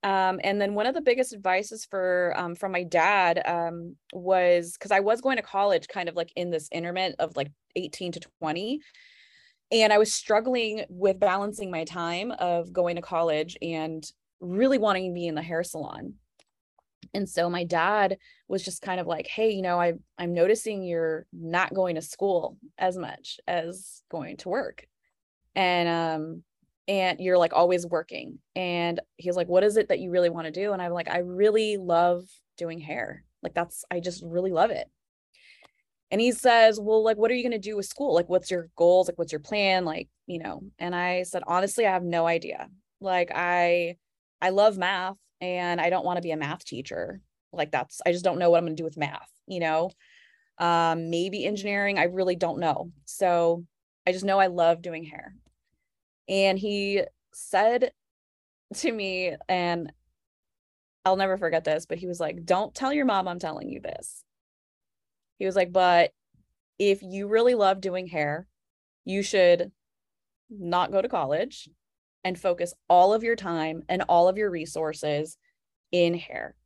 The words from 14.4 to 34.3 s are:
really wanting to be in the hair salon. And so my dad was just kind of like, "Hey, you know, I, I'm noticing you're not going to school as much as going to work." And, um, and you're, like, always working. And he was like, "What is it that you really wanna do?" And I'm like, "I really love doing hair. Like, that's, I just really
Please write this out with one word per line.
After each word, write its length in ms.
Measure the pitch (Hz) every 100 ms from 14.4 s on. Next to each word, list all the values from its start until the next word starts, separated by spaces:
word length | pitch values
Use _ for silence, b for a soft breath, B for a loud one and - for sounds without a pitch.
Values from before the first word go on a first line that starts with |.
really 380 | 180 185 262 269
wanting 320 | 208 190 185
to 40 |
be 120 | 175 175
in 60 | 156
the 60 |
hair 220 | 165 165
salon. 520 | 175 160 147 - - 214 _ _ _ _ _ _ _ _ -
And 140 | 196 196
so 220 | - 170
my 140 | 175
dad 540 | 175 170 175 214 196 190 b b _
was 160 | 190
just 180 | 180 175
kind 180 | 185 180
of 60 | 170
like, 180 | 160 -
"Hey, 220 | - 226
you 120 | 202
know, 180 | 185 175
I, 140 | 175 170 _ -
I'm 160 | 175
noticing 480 | 175 175 226 - 208
you're 420 | 185 170 165 160 -
not 420 | 175 165 175 185
going 220 | 190 185 160
to 60 |
school 560 | - - 202 175 - - 285 -
as 180 | 185 185
much 420 | 135 - - - -
as 560 | 175 170 185 - - _
going 280 | 170 165 -
to 100 | 185
work." 360 | 214 - - - _ _ _ _ _ _ -
And, 320 | 185 180 170
um, 560 | 170 165 160 156 165 _ _ _ _ -
and 320 | 196 185 175
you're, 180 | 185 180
like, 140 | 170
always 320 | - 175 180 175
working. 540 | 170 165 - 62 - _ -
And 440 | 180 175 170 170 - _
he 100 | 170
was 60 | 180
like, 120 | 175
"What 160 | 180
is 120 | 208 214
it 100 | 208
that 120 | 190
you 100 | 185
really 200 | 180 175
wanna 200 | 170 160
do?" 200 | 156 202
And 80 | 196
I'm 100 | 175
like, 160 | 175 165
"I 80 | 175
really 560 | 180 180 208 220 214 202
love 500 | 180 170 175 175 185 - _ _
doing 220 | 170 165
hair. 440 | 151 151 - 98 _ _
Like, 120 | -
that's, 300 | - 175 - -
I 100 | 180
just 220 | 175 180
really 280 | 170